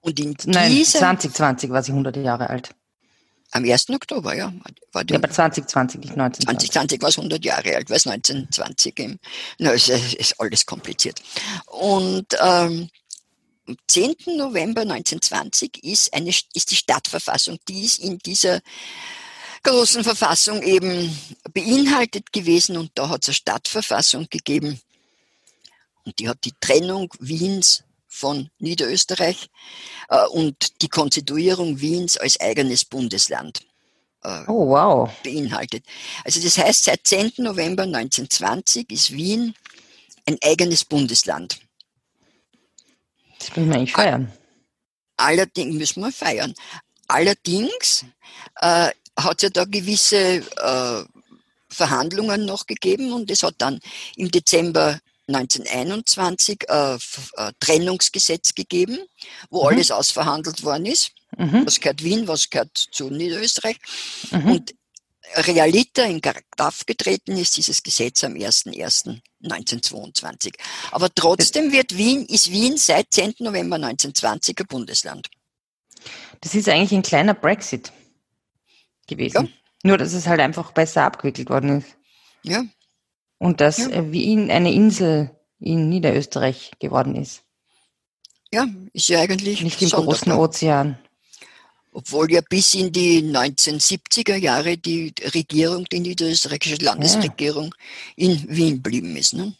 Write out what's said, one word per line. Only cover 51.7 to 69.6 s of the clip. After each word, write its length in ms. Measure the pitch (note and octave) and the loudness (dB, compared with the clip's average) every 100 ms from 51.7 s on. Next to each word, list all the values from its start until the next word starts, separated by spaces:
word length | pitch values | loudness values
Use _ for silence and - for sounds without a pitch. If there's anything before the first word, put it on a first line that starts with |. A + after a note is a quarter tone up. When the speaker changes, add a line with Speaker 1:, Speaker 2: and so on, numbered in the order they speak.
| - E3 C3 D3+ F#3+ G#3+ G#3 G#3 | -2 0 2 0 -2 -2 -2 -2
Speaker 1:
noch 200 | G3 - | -6 -8
gegeben 460 | G#3+ F#3 G3 C4 | -4 0 0 0
und 180 | A#3+ G#3+ | -4 -2
es 120 | G#3 | 0
hat 120 | E3 E3 | 0 0
dann 200 | B2+ C#3 - - - - | -4 -4 -10 -16 -16 -6
im 140 | F#3 | 0
Dezember 680 | F3 - E3+ E3+ D#3+ D#3 D3 _ _ - | 2 4 2 4 2 2 0 _ _ -4
neunzehnhunderteinundzwanzig, 1300 | C#3 B2+ - - B2+ C#3 G#3 A3+ - F#3 F3+ - G3+ - | -2 0 -2 -2 -4 -4 -4 -2 0 0 0 -2 -2 0
äh, 240 | - C#3 | 2 2
F-, 380 | B2+ - - C3 - | -2 -8 -12 -14 -8
äh, 160 | G#2 - | -8 -6
Trennungsgesetz 960 | - D#3+ F3 F#3 - G3 - E3 - | 2 2 2 0 0 2 0 2 0
gegeben, 440 | - F#3+ F3+ F#3 C4 F#4+ _ - - - | -2 -4 0 0 -2 -10 _ -20 -20 -6
wo 100 | F3+ | 2
Speaker 2:
Mhm. 80 | C#3 | 4
Speaker 1:
alles 220 | G3+ E3+ | 4 4
ausverhandelt 760 | G#2+ - - D3+ D3 D#3 D#3+ | 0 0 0 -2 -2 -6 -6
worden 220 | D3 D3 F#3+ | -4 -2 -2
ist. 260 | D#4+ - _ _ - | 0 -2 _ _ -4
Speaker 2:
Mhm. 300 | F3 F#3+ D4+ | 2 2 2
Speaker 1:
Was 140 | - | 2
gehört 220 | - D3 | 0 -2
Wien, 240 | D#3+ G#3+ G#3+ | 0 -2 -2
was 220 | D#3 - | -2 -2
gehört 260 | D3 A2+ | -2 -4
zu 360 | - - - C3+ | -4 -4 -4 -6
Niederösterreich. 680 | C#3+ F3 E3+ G#3+ - A3+ A#3 - - - - - | -4 -4 -4 -2 -2 -2 -6 -10 -12 -12 -12 -4
Speaker 2:
Mhm. 220 | F#3 D3+ | 0 2
Speaker 1:
Und 220 | - - - _ - _ _ - | 2 0 -20 _ -20 _ _ -8
realiter 720 | - D#3+ E3+ D#3 F3+ B3 - A#3 | -2 2 4 6 4 2 2 0
in 160 | E3 | 0
Kraft 640 | D3 - _ - C#3+ - - | -4 -4 _ -4 -2 -2 -8
getreten 500 | - - F#3+ - F#3+ | -4 -2 -2 -2 -2
ist 220 | F3 - | 0 0
dieses 240 | - - | 0 -2
Gesetz 420 | - - A#2 - | -2 -2 0 0
am 120 | C#3 D#2 | -2 -4
ersten 360 | G2+ - - | 0 0 0
ersten 480 | - - - - A#2 _ _ | -8 -2 -2 -2 -10 _ _
neunzehnhundertzweiundzwanzig. 1120 | - F2 | -10 -8